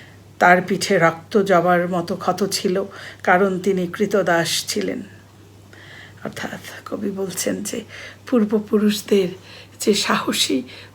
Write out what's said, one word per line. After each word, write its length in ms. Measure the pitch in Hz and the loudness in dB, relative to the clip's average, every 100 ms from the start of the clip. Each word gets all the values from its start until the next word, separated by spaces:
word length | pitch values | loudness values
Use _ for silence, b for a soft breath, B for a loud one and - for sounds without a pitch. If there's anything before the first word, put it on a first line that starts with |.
| B B B - | B B B 2
তার 220 | 180 180 | 6 6
পিঠে 380 | 180 185 - 196 | 4 -2 0 2
রক্ত 440 | 165 160 - 214 | 2 0 -2 0
জবার 460 | 196 180 175 175 175 | 4 4 4 2 2
মতো 260 | 180 170 190 | -2 -4 -4
ক্ষত 320 | - 180 196 | -2 -2 -2
ছিল, 320 | - 202 185 - B B B | -2 -2 -2 -4 B B B
কারণ 360 | - 180 196 185 | 2 4 4 0
তিনি 280 | 190 185 180 | 0 0 -2
কৃতদাস 760 | - 202 208 180 170 160 - - | -2 0 0 2 2 0 -2 -4
ছিলেন।" 340 | 214 185 - - - - - - - - B B B B B - | -4 -4 -6 -10 -18 -20 -20 -20 -20 -20 B B B B B -12
অর্থাৎ 640 | - - 190 - - - | -10 -10 -12 -14 -16 -10
কবি 220 | - 202 | -6 -6
বলছেন 520 | 190 190 - 208 190 | -4 -6 -4 -4 -4
যে 180 | 208 240 208 B B B - | -6 -8 -10 B B B 0
পূর্বপুরুষদের 1000 | 254 208 220 208 214 208 208 - 202 180 - B B B - | 2 4 0 2 2 2 0 2 2 2 -4 B B B -4
যে 140 | - | 0
সাহসী 720 | 208 - - - - - 277 247 B B | 2 2 0 0 -2 0 -2 -4 B B